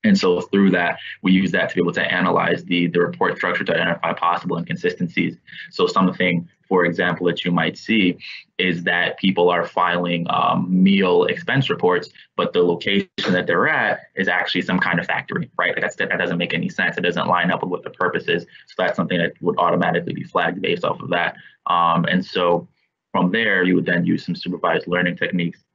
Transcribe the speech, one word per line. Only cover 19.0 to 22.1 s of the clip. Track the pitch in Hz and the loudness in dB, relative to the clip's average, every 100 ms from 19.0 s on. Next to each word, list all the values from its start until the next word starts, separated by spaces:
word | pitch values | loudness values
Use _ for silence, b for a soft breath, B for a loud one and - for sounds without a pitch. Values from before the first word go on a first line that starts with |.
| 85 90 | -2 0
that | 85 - | -2 -2
would | 87 - | -2 0
automatically | 87 87 87 85 85 | 2 2 2 0 -4
be | - | -8
flagged | - 92 85 - | -4 -2 0 -2
based | 87 87 | -4 -2
off | 85 82 | -2 -4
of | - | -4
that. | 87 85 - B B - | -2 -2 -6 B B -2
Um, | 87 85 85 | 2 4 2
and | 85 | 2